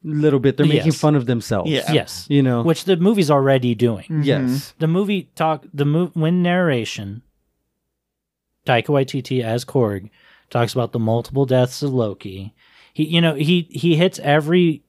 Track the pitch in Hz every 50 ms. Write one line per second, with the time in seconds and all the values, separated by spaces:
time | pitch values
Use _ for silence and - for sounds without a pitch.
0 | - 156 151 151 151 151 139 135 123 139 131 - 147 156 147 120 - 160 151 -
1 | - 151 151 147 120 120 123 117 110 - 113 98 87 156 151 135 - - - -
2 | - - - - - - 143 143 135 131 123 120 117 165 160 - - 190 190 165
3 | 175 202 226 202 170 143 147 143 135 135 135 131 123 123 120 107 123 120 113 98
4 | - - 165 156 147 139 131 139 131 123 127 139 - - _ _ 156 160 165 185
5 | 208 196 208 190 143 _ _ - 165 156 156 147 - - - 143 143 143 147 160
6 | 180 - _ 165 156 160 175 180 175 175 175 180 180 165 135 120 110 - - -
7 | 104 98 101 120 _ _ _ _ _ _ _ _ _ _ _ _ _ _ _ _
8 | _ _ _ _ _ _ _ _ _ _ _ _ _ 131 127 117 113 - 147 139
9 | 135 131 - 135 123 - 135 127 117 113 113 123 - - - 135 120 107 101 95
10 | 95 107 _ _ _ _ _ _ _ _ - 120 120 113 - 127 117 113 - 120
11 | 113 110 113 117 117 - - 135 139 127 131 127 123 123 - - 147 143 131 127
12 | 117 104 95 _ - 101 95 98 98 110 _ _ _ _ _ _ _ _ _ -
13 | 156 160 165 170 170 165 151 135 151 147 180 175 165 _ - 143 - 170 165 151
14 | 180 185 185 - - 143 143 156 147 151 175 180 180 170 151 - _